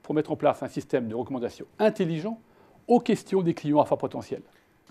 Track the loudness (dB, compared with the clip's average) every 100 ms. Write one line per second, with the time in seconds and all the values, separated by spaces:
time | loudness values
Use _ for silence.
0 | -4 -2 -2 0 0 0 -4 -8 -2 -2
1 | -2 -6 -6 -4 -6 -8 -14 0 0 2
2 | -2 -2 -6 -8 _ _ _ _ 2 2
3 | 4 -2 0 0 0 -2 2 2 4 2
4 | -2 -6 -8 -10 -12 _ _ _ _